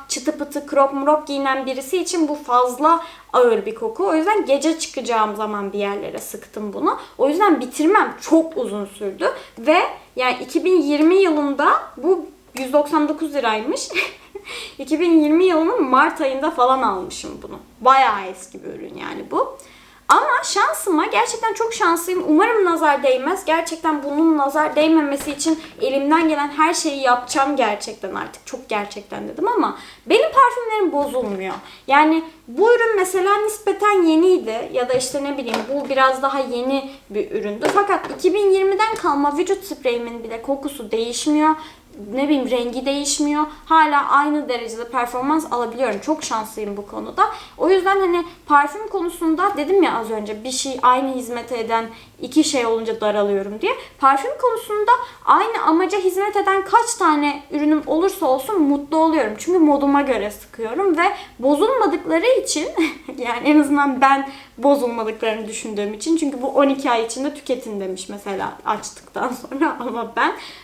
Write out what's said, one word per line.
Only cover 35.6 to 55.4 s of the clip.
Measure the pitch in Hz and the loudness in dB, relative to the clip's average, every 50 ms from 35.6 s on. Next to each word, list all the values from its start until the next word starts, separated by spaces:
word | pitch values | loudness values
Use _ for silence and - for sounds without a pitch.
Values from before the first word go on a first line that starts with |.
| 214 233 277 | -4 -4 -4
bu | 285 262 262 | -4 -4 -2
biraz | 269 262 262 262 262 262 | 2 2 2 2 2 0
daha | 277 269 277 277 | -2 -2 -2 -2
yeni | 262 233 240 240 247 262 277 269 269 - - - - - | -4 -4 -4 -4 -2 -2 -2 -2 -4 -6 -12 -18 -16 -8
bir | 202 208 - - | -6 -6 -4 -4
üründü. | - 220 196 208 208 226 - - - | -4 -6 -4 -6 -4 -2 -2 0 2
Fakat | 392 403 403 370 311 - - 277 - | 2 2 2 0 -2 -4 -6 -4 0
iki | - 370 349 | 0 2 2
bin | 415 403 392 | 2 2 2
yirmiden | 381 392 381 392 392 381 427 440 440 | 4 2 2 2 0 0 0 -2 -2
kalma | - - 339 285 285 285 294 285 294 | -2 -2 0 0 2 0 0 0 0
vücut | 349 349 392 370 - | -2 -2 -2 -4 -6
spreyimin | - 294 - - 254 240 240 233 233 233 233 226 | -10 -10 -6 -4 -2 -2 -2 -4 -8 -10 -12 -12
bile | 220 226 226 | -10 -12 -8
kokusu | - 269 277 269 285 285 - - 226 202 | -4 -4 -4 -4 -6 -8 -10 -12 -8 -4
değişmiyor. | - 226 226 240 240 - - 302 294 302 302 311 311 311 - - - - _ - - - 202 202 | -4 -4 -2 -4 -6 -4 0 0 2 4 4 2 2 0 -4 -14 -20 -20 _ -20 -20 -18 -12 -8
Ne | 208 262 285 294 | -4 -2 0 2
bileyim | 302 269 247 214 | 2 0 0 0
rengi | 254 240 240 240 233 262 254 | -2 -2 -2 -2 -6 -4 -4
değişmiyor. | 277 277 285 285 277 - - 294 294 294 294 311 302 - - - | -4 -4 -2 -2 -4 -2 -2 -2 0 0 0 -2 -2 -6 -10 -2
Hala | - 320 320 311 302 294 285 - - | 2 4 4 4 4 2 0 0 2
aynı | - 277 294 302 294 302 277 247 | 2 2 2 2 0 -2 -2 -4
derecede | 247 233 233 220 214 226 240 - | -4 -6 -6 -8 -10 -10 -10 -6
performans | - 254 240 240 - 247 254 277 311 320 302 - | -4 -4 -4 -4 -4 -4 -2 0 0 -2 -2 -2
alabiliyorum. | 247 240 240 226 220 240 262 226 208 202 | -4 -4 -4 -4 -4 -4 -2 -2 -2 -4
Çok | - 285 311 302 - | -4 -4 -4 -4 -4
şanslıyım | - 240 220 214 214 - 220 214 202 202 | -4 -4 -6 -6 -6 -10 -10 -8 -8 -8
bu | 202 202 | -10 -10
konuda. | - - 220 214 233 - - 427 440 440 - - - - - | -12 -12 -12 -12 -4 0 0 0 0 0 -4 -16 -16 -6 -2
O | - 330 | 2 2
yüzden | 381 381 339 381 392 392 | 4 4 4 2 2 2
hani | 381 349 349 349 330 - - - - | 2 2 2 0 -2 -4 -10 -12 0
parfüm | - 294 285 294 294 - 415 440 427 | 2 4 4 4 2 -2 -8 -8 -6
konusunda | - 392 339 349 - - 339 320 320 302 370 403 - | -6 -4 -4 -6 -6 -2 -2 0 0 2 0 0 0
dedim | 285 294 285 381 403 | -2 0 2 4 4
ya | 320 233 214 226 | 4 4 2 -2
az | 226 214 | -4 -6
önce, | 220 214 208 208 214 208 220 | -6 -6 -6 -6 -8 -8 -8
bir | 262 | -6
şey | 254 - - 269 262 254 | -6 -6 -4 -6 -4 0
aynı | - 247 254 262 277 269 262 | 2 2 4 2 0 -2 -4
hizmete | 247 226 226 240 240 226 - 262 226 | -6 -6 -6 -8 -8 -8 -6 -6 -6
eden | 220 214 226 226 226 220 - - - - _ - | -4 -2 -2 -2 -2 -4 -10 -18 -20 -20 _ -14
iki | - 254 - 302 302 | -12 0 2 2 2
şey | - - 262 240 | 2 2 0 2
olunca | 226 226 226 226 226 220 220 | 2 0 0 -2 -4 -4 -2
daralıyorum | 220 208 208 208 202 202 202 196 196 202 208 220 | -2 0 0 2 0 0 0 -2 -4 -6 -6 -4
diye. | - 415 508 - - - - - | -4 -4 -4 -4 -8 -16 -2 2
Parfüm | - 269 285 - - 508 587 - | 4 4 4 2 0 -4 -2 -2
konusunda | - 403 453 453 - - 415 415 415 453 480 508 - - - - - | 0 0 0 -2 -4 -4 -4 0 2 2 2 2 0 -4 -14 -4 0
aynı | - 269 359 | 2 2 4